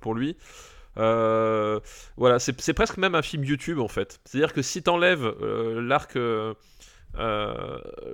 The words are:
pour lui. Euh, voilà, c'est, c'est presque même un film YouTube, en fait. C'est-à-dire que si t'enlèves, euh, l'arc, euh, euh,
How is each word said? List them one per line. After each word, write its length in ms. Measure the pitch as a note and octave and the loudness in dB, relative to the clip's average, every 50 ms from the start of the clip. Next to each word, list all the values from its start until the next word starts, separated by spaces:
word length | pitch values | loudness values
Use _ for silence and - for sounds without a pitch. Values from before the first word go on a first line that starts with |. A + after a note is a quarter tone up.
pour 140 | - A2+ A2+ | -6 -4 -4
lui. 220 | A2+ C3 D3 F3 - - - - - - - - - - - - - | -2 -2 -4 -6 -8 -14 -20 -20 -20 -20 -20 -20 -20 -20 -14 -4 0
Euh, 800 | A2 A2 A2+ A2+ A2+ A2 A2 A2 A2 A2 A2 G#2+ G#2+ G#2+ G#2+ G#2 - - - - - - - - | 2 2 4 4 4 4 4 4 2 2 2 2 2 0 0 -2 -4 -8 -14 -20 -20 -16 -2 2
voilà, 220 | B2 B2+ A#2+ B2 | 4 6 6 4
c'est, 200 | - - B2+ - | 2 0 -4 -2
c'est 140 | - - D#3+ | -2 -2 0
presque 240 | - A3 A3 - F#3+ | 2 0 -2 0 0
même 160 | F#3 F#3+ F3 | 0 2 2
un 80 | E3 | 0
film 220 | C#3+ - - D3+ C#3 | 0 -2 -4 -4 -2
YouTube, 340 | C3 D3 C3+ - - E3+ D3 | -2 -2 -2 -2 -2 -2 -2
en 100 | A#2 G2+ | -2 -2
fait. 340 | - F#2+ G2 - - - _ | -2 -4 -4 -4 -8 -16 _
C'est-à-dire 280 | - - C3 D3+ D#3+ - | -6 -2 0 0 2 2
que 100 | D3+ B2+ | 0 -2
si 180 | - - F#3 | -2 -4 -2
t'enlèves, 540 | D#3 F3+ F3 F3 E3+ F3+ F3+ D#3 B2+ A2 G2+ - G#2+ | 2 2 4 4 4 4 4 4 2 -2 -2 -2 -4
euh, 400 | G#2+ G#2 A2+ A2+ A2+ A2+ A2+ A#2+ | -2 -2 -2 -2 -2 -2 -2 0
l'arc, 320 | A#2+ C#3 D3 - - - | 0 0 0 0 -2 -4
euh, 400 | C3 A#2+ A#2 A2+ A2 A2 A2 G#2+ - _ _ _ - - - - - - - - - | -2 -2 0 0 -2 -2 -4 -6 -10 _ _ _ -20 -20 -20 -20 -20 -18 -12 -8 -4
euh, 580 | - A2+ G#2+ G#2+ G#2 G#2 A#2 A#2+ - - C2+ B1 - - - - - - | -4 -2 -2 -2 -2 -4 -6 -6 -8 -8 -10 -10 -12 -14 -16 -14 -12 -10